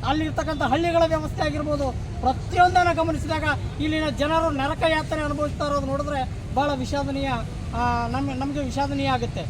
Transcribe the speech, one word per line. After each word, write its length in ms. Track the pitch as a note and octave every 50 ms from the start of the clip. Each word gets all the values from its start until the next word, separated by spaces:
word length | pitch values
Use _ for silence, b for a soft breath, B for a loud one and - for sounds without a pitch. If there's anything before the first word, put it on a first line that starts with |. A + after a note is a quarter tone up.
| - B3
ಅಲ್ಲಿರ್ತಕ್ಕಂಥ 540 | C#4+ D#4 D#4 D#4 D4 - D4+ D4+ D#4 C#4+
ಹಳ್ಳಿಗಳ 400 | D4+ A#3+ B3+ D4+ E4+ F4 E4 E4 E4
ವ್ಯವಸ್ಥೆ 360 | D#4+ D#4+ D#4 D4+ D4+ - -
ಆಗಿರ್ಬೋದು, 480 | - D4+ D4 D4+ D4 D4+ D4 C#4+ C#4+ C4 B3+ - - - - -
ಪ್ರತಿಯೊಂದನ್ನು 720 | - B3 C4 - - - - F4 F4+ F4+ F4+ F4+ F4+ F4 E4
ಗಮನಿಸಿದಾಗ 500 | D#4 E4 D#4+ D#4 C#4+ - E4+ D#4+ D#4 D4+ D4+ C#4+ C#4+ - - - -
ಇಲ್ಲಿನ 280 | D4 D4+ D#4 D#4 D#4 D4+
ಜನರು 420 | - - C#4+ D4+ D#4+ D#4+ E4 E4
ನರಕ 320 | D4+ C4+ C4+ C#4 D#4 - - D#4+
ಯಾತನೆ 340 | D#4+ D#4 D#4 - D#4+ D#4
ಅನುಭವಿಸ್ತಾ 440 | D4+ D4 C#4+ C#4+ D4 C#4+ - - C#4
ಇರೋದು 200 | D4 C#4+ C#4+ C#4
ನೋಡಿದ್ರೆ 340 | C4+ C4+ C#4 D4 D4 D4 C4+ B3+ - - - - - -
ಭಾಳ 200 | B3 C#4+ D4 C#4+
ವಿಷಾದನೀಯ, 560 | C4 C4 - C#4+ C#4+ C#4+ C#4 C#4 C4+ C#4 C4+ B3+ A#3 A3 - - - - - -
ಆ, 320 | A3+ A#3+ A#3+ A#3+ A#3+ A#3
ನಮ್ಗೆ, 280 | A#3 A#3+ C4 C#4 C#4 C4+
ನಮಗೆ 260 | B3+ C#4 C#4 C#4 D4
ವಿಷಾದನೀಯ 480 | C#4+ B3+ A3+ C4+ C#4 C#4 C#4+ C#4 C#4 C4+
ಆಗುತ್ತೆ. 360 | C4 B3 A3+ A#3 - G3 E3+ -